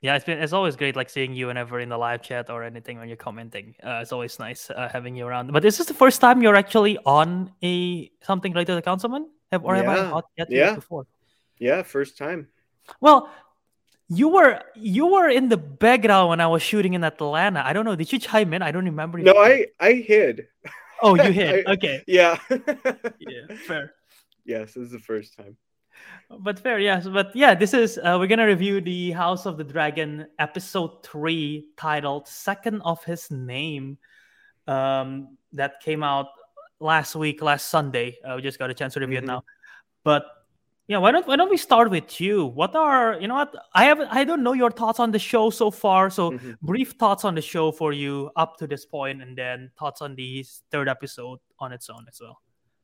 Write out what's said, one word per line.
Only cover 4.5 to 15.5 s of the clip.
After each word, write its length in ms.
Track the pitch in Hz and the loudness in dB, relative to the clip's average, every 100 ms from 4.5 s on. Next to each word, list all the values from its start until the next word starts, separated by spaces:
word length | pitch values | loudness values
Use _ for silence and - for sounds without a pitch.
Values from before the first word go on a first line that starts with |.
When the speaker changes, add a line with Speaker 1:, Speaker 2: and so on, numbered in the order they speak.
| - - | -14 -14
Speaker 1:
uh, 200 | - 123 | -10 -10
having 240 | 123 123 123 | -10 -12 -12
you 100 | 120 | -8
around. 240 | 123 127 | -8 -2
But 140 | 147 | 2
is 140 | 208 208 | 2 2
this 80 | 339 | -4
the 80 | |
first 260 | - 262 - | 4 4 8
time 220 | 247 254 | 6 8
you're 120 | 226 | 6
actually 440 | 202 202 226 208 196 139 | 6 6 2 2 2 2
on 440 | 147 160 180 185 _ | 4 4 -2 -8 _
a, 460 | 180 180 180 175 - _ | -4 -2 -4 -6 -12 _
something 320 | - 190 190 | -6 -4 -2
related 200 | 175 175 | -4 -2
to 20 | 175 | -2
the 60 | |
Councilman? 480 | 175 190 233 269 311 _ _ | -2 -4 -4 -6 -10 _ _
Have, 140 | 185 | -6
or 100 | 170 | -2
have 140 | 190 190 | 0 0
I 80 | 190 | 0
Speaker 2:
Yeah. 120 | 190 | -2
Speaker 1:
not 140 | 156 - - | -6 -8 -10
yet 140 | 170 | -2
you 80 | 127 | 2
Speaker 2:
Yeah. 160 | 175 | 2
Speaker 1:
before? 320 | 202 - 160 135 _ _ _ _ _ | 0 -8 -14 -14 _ _ _ _ _
Speaker 2:
Yeah, 240 | 120 170 | -2 -2
first 360 | 175 139 139 - | -2 -6 -6 -8
time. 300 | 147 175 143 _ _ _ - - | -10 -10 -12 _ _ _ -20 2
Speaker 1:
Well, 300 | 285 277 - - _ _ _ _ _ _ - | 6 6 4 -12 _ _ _ _ _ _ -8
you 200 | 208 302 | 0 4
were, 320 | 370 285 202 - 220 | 6 6 4 -6 -10
you 300 | 214 202 339 | -4 0 2
were 240 | 381 330 | 4 4
in 180 | 254 | 2
the 80 | 254 | 2